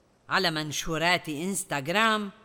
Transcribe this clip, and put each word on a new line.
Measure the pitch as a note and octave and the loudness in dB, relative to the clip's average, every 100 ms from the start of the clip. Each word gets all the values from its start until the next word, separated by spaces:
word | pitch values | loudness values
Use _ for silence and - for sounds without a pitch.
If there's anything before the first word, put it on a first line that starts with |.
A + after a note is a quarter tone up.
| _ _ - | _ _ -2
على | F3 F3+ | 2 2
منشورات | D#3 D3+ C3+ E3 D#3 E3+ E3+ D#3+ | 0 -2 -4 -2 0 2 2 0
إنستغرام | D3 F#3 F#3+ - C#3+ C#3 G3 A3+ G#3+ G3+ - | -4 -4 -4 -4 -4 0 2 2 2 -2 -12